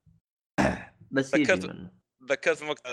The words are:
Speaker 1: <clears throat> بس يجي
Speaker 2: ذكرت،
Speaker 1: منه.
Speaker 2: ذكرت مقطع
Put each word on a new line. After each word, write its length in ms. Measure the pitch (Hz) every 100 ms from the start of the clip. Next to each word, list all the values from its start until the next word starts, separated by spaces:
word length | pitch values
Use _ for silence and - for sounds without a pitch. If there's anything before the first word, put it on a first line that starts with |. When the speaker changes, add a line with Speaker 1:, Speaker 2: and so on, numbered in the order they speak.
| _ _ _ _ _ -
Speaker 1:
<clears throat> 520 | 65 - - _ -
بس 220 | 135 135
يجي 80 | 139
Speaker 2:
ذكرت، 240 | 143 185 -
Speaker 1:
منه. 320 | - - _ _ _
Speaker 2:
ذكرت 400 | 131 139 175 151
مقطع 280 | 151 147 123